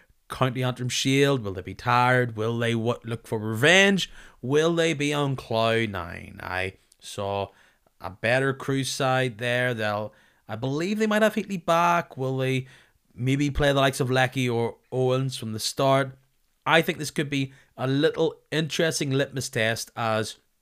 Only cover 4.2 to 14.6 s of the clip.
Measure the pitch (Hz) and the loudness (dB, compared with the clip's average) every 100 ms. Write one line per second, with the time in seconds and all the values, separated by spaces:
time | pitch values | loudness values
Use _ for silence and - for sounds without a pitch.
4.2 | - - 120 147 160 170 165 151 143 147 | -20 -12 -2 2 2 2 0 0 -2 0
5.2 | 143 131 - 113 113 113 113 98 85 87 | 0 -2 -2 0 2 2 0 -4 -8 -10
6.2 | 87 - 92 90 95 - _ _ - - | -14 -12 -6 -4 -4 -8 _ _ -14 -8
7.2 | 98 101 98 - _ _ _ _ 90 95 | -4 -4 -4 -8 _ _ _ _ -14 -4
8.2 | 110 127 135 135 - 135 131 - 135 131 | 0 2 2 -2 -2 -2 -2 -2 0 0
9.2 | 131 104 123 123 127 117 107 104 107 - | 0 -4 -2 0 0 -2 -2 -2 -6 -12
10.2 | _ _ - 107 127 143 175 214 220 214 | _ _ -12 -6 -4 -4 -4 -2 0 2
11.2 | 214 214 190 196 - 165 175 170 170 - | 2 2 -4 -4 0 2 4 2 0 -4
12.2 | 131 131 131 131 131 - _ _ _ - | -4 -2 0 -2 -4 -12 _ _ _ -6
13.2 | 127 139 143 135 143 139 135 131 131 131 | 0 2 0 2 2 4 2 2 0 2
14.2 | 127 135 127 117 | 2 0 0 0